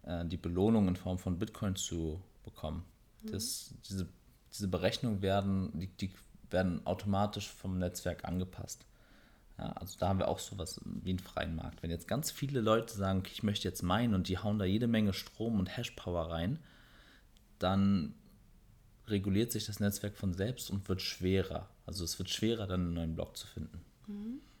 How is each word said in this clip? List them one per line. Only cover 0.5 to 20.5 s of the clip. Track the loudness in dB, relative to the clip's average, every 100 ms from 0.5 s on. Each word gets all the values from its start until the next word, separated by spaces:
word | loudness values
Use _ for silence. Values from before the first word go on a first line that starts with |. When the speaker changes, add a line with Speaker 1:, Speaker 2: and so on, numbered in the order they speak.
| 4 6 6 6
Speaker 1:
in | 2
Form | -2 -2
von | 0 -2
Bitcoin | -2 -2 -2 -2
zu | -4 -2 -2 -4 -10 -18
bekommen, | -18 -8 -6 -6 -8 -20 -20 -16
Speaker 2:
Mhm. | -8
Speaker 1:
das, | -6 -4 -6 -10 -16 -8
diese, | -4 -6 -8 -20 -20 -16
diese | -4 -2
Berechnungen | 2 2 2 0 0
werden, | 2 2 2 0 0 -4
die, | -8
die | -6 -6 -6 -20 -20 0
werden | 2 2 0 -2
automatisch | -2 2 2 2 0 -8
vom | -8 -4 0
Netzwerk | 0 0 -4 -4 -2
angepasst. | -2 -2 -6 -10 -12 -16 -20 -20 -20 -20 -20 -18 -10
Ja, | -8
also | -8 -10 0
da | 2
haben | 4
wir | 2
auch | 0
sowas | -4 -8 -8 -8
wie | -8 -6 -2
einen | -2
freien | -2 -4 -2 -4
Markt. | -6 -6
Wenn | -4
jetzt | -4 -2
ganz | -2 -2
viele | -4 -2 2
Leute | 4 4 2
sagen, | 0 2 2
„Okay, | 0
ich | -2
möchte | 0 0 -2
jetzt | -2
minen“, | 2 4 4
und | 4 2
die | 0
hauen | 0 2
da | 2
jede | 2 4
Menge | 4 4
Strom | 0 -8 -4 0 2
und | 2
Hashpower | -2 -6 -6 -2 -2 0
rein, | 0 0 -2 -8 -20 -20 -20 -20 -20 -20 -20 -20 0
dann | 4 6 6 6 2 -6 -20 -20 -20 -20 -20 -20 -20 -20 0
reguliert | 0 4 2 2
sich | -2 -4
das | 0
Netzwerk | 0 0 -6 -2
von | -2
selbst | 0 -2